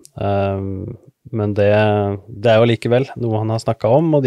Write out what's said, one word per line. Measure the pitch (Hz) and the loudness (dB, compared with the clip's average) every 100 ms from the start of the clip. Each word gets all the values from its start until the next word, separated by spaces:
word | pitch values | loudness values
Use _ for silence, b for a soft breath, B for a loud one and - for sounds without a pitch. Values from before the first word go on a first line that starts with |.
| - - | -20 -8
Ehm, | 101 101 98 98 98 95 98 127 - _ - | -4 -2 -2 -4 -6 -8 -10 -14 -18 _ -10
men | 113 104 101 | -4 -2 0
det, | 101 104 107 104 101 101 - | 2 4 2 2 0 -4 -10
det | 110 113 | -4 2
er | 110 | 4
jo | 113 | 4
likevel | 117 120 120 139 - | 2 0 0 0 -4
noe | 120 110 | -4 -2
han | 110 110 | -2 -4
har | |
snakket | - 113 110 127 | -4 -2 2 2
om, | 165 | 2
og | 147 | 2